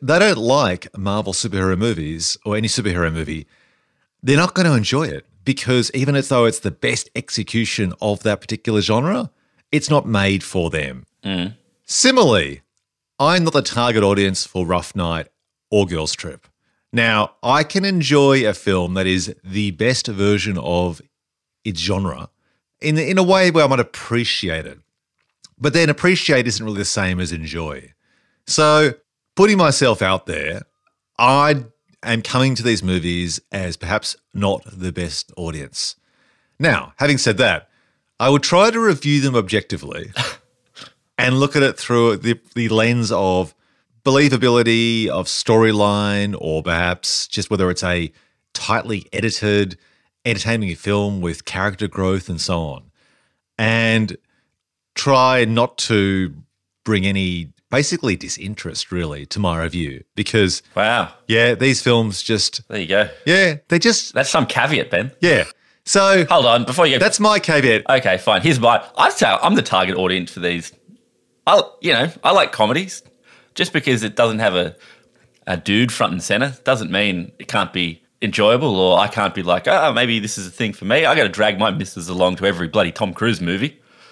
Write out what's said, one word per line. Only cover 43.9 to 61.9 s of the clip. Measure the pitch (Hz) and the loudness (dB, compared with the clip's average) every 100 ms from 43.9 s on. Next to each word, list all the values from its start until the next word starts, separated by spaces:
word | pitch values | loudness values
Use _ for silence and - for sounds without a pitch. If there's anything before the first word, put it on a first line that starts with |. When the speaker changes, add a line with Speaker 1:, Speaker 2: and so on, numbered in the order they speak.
| _ | _
Speaker 1:
believability, | 135 135 147 127 123 120 117 113 117 113 107 | 0 4 4 4 4 4 4 2 2 0 0
of | 85 90 | -2 -4
storyline, | - - 113 113 104 104 101 104 101 101 98 | -4 2 4 4 4 2 2 0 0 -2 -4
or | 80 78 | -4 -4
perhaps | 80 82 87 90 - - - | -2 -2 0 -2 -4 -6 -6
just | - 98 | -6 -4
whether | 101 92 | -2 0
it's | 90 | -2
a | 90 87 82 - _ _ _ | -2 -2 -4 -10 _ _ _
tightly | - - 110 113 101 - | -10 -2 -2 -2 -8 -6
edited, | - 113 - 104 104 98 92 _ _ _ _ | -6 -4 -2 0 0 0 -6 _ _ _ _
entertaining | 120 107 110 117 101 82 | -4 -4 -2 -2 -4 -6
film | 101 101 101 98 | -2 -2 0 -2
with | 87 80 | -4 -6
character | - 92 101 95 101 | -8 -4 -4 -4 -8
growth | 95 92 95 - | -4 -2 -2 -4
and | 82 | -8
so | - 87 | -4 -4
on. | 78 65 - _ _ _ _ _ _ - | -6 -10 -18 _ _ _ _ _ _ -4
And | 110 113 113 113 107 87 _ _ _ _ _ _ _ | 0 2 2 0 -2 -6 _ _ _ _ _ _ _
try | - 143 135 131 127 | -6 2 4 4 4
not | 113 113 123 - | 2 2 0 -2
to | - 107 98 95 90 73 - _ _ _ | 0 2 2 0 -4 -8 -20 _ _ _
bring | - 104 95 | -2 0 0
any, | 98 92 87 80 - _ | -2 -2 -4 -8 -16 _
basically, | 131 147 175 131 87 | -2 0 -2 -2 -4
disinterest, | - - 95 104 87 76 - | -6 -10 -10 -10 -10 -10 -8
really, | 87 82 73 73 | -6 -6 -8 -10
to | - | -4
my | 95 82 | -2 -2
review | 82 87 78 64 - | -4 -4 -8 -10 -12
because, | - 107 113 95 - - - | -6 -2 2 2 0 -6 -2
Speaker 2:
Wow. | 107 117 90 - - | 0 0 -2 -10 -2
Speaker 1:
yeah, | 113 117 | 2 4
these | 107 131 127 | 2 0 2
films | - | 2